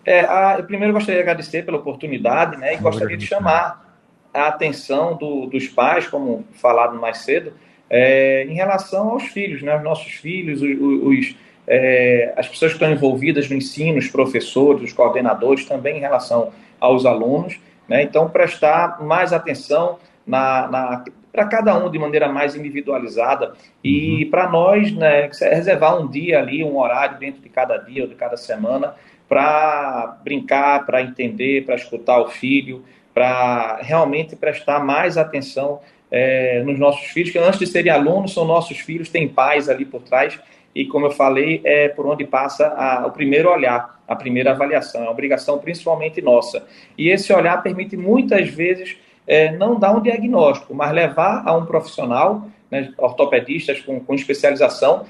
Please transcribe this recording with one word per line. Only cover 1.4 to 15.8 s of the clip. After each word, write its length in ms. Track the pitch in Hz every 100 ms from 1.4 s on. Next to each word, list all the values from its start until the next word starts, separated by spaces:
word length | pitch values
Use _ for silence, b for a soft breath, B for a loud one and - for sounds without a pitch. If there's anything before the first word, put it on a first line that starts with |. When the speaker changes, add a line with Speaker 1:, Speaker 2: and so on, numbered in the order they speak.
| 156 160
Speaker 1:
pela 140 | 160 156
oportunidade, 760 | 143 131 151 127 110 139 170 147
né, 140 | 131
e 40 | 165
Speaker 2:
Eu 60 |
Speaker 1:
gostaria 340 | 131 113 107 -
de 80 |
Speaker 2:
agradeço. 40 | -
Speaker 1:
chamar 680 | - 185 160 175 - _ _ _ _ _
a 140 | 139 147
atenção 680 | 151 160 143 - 139 170 160
do, 300 | 147 143 127
dos 220 | 131 131
pais, 380 | - 127 175 160
como 380 | 143 135 110 107
falado 460 | - 123 117 117 117
mais 200 | 113 113
cedo, 340 | - 156 160 b b b _
É, 540 | 120 131 135 135 135
em 100 | 135
relação 560 | 160 190 190 - 190 214
aos 140 | 247
filhos, 380 | - 208 196 143
né, 140 | 143 151
os 60 |
nossos 300 | 151 160 -
filhos, 480 | - 151 185 170 139
o, 60 | 143
o, 420 | 135 139 135 139
os, 260 | 135 131 b b b -
é, 680 | 123 131 127 123 123 120 -
as 120 | 123
pessoas 240 | - 160
que 40 | 160
estão 160 | 156
envolvidas 560 | 147 135 123 143 143 135
no 80 | 135
ensino, 420 | 131 - 160 147
os 100 | 123
professores, 720 | 135 135 120 - 127 143 139
os 100 | 120
coordenadores, 720 | - 120 131 123 107 120 135
também 320 | - 135